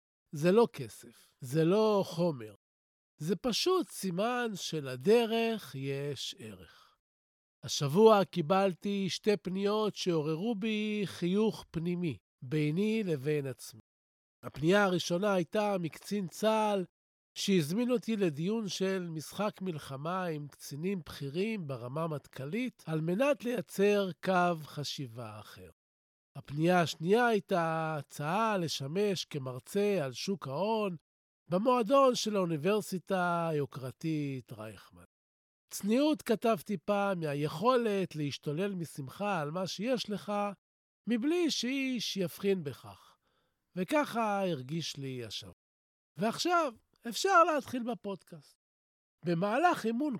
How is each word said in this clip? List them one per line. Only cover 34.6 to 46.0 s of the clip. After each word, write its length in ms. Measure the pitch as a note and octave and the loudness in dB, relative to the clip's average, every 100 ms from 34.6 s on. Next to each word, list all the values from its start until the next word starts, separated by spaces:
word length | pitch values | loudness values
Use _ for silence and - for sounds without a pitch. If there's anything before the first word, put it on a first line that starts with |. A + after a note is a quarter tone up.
| A2 F#2+ - F2+ E2+ _ _ _ _ _ _ | -12 -14 -20 -20 -20 _ _ _ _ _ _
צניעות, 520 | - G3 A#3 D4+ D4 | -6 0 2 4 0
כתבתי 540 | - A3 A#3 G#3 - G3 | 0 0 2 0 -2 -6
פעם, 440 | - G3+ G3+ F#3 | -2 0 0 -2
מהיכולת 960 | D#3 C#3+ D3 D#3 A3+ B3+ A#3 G3 F3+ D3+ | -2 -2 -2 0 2 4 2 0 -2 -2
להשתולל 580 | D3 - D#3 D3 G3+ | -4 -4 -6 -4 -4
משמחה 640 | F#3+ D#3 - C3 - G3+ F#3 | -4 -8 -8 -12 -6 -4 -2
על 100 | D3 | -2
מה 160 | E3+ F#3 | -4 -6
שיש 440 | - A3 A#3+ - | -4 -2 -2 -2
לך, 220 | G3 - G#3 G3+ F#3+ _ _ _ _ - | -6 -4 -4 -4 -6 _ _ _ _ -2
מבלי 440 | A#3 C#4 F4 E4 | 0 2 2 2
שאיש 640 | - A#3+ C#4 C4 B3 - G3 | 0 -2 -2 -2 -2 -4 -2
יבחין 480 | F3 - G3 F#3+ | -2 -2 0 0
בכך. 520 | C#3+ B2+ G#2+ G2 - _ _ _ _ _ _ F3 | -2 -10 -14 -20 -20 _ _ _ _ _ _ -6
וככה 640 | F#3 D4 C#4 A3 A3 G3+ | 0 0 0 0 0 0
הרגיש 560 | F#3+ D3+ B2+ E3 C#3+ - | -2 -4 -4 -6 -6 -8
לי 280 | C3+ B2+ | -8 -8
השבוע. 300 | A2 - F#2+ E2+ _ _ _ _ | -8 -10 -12 -20 _ _ _ _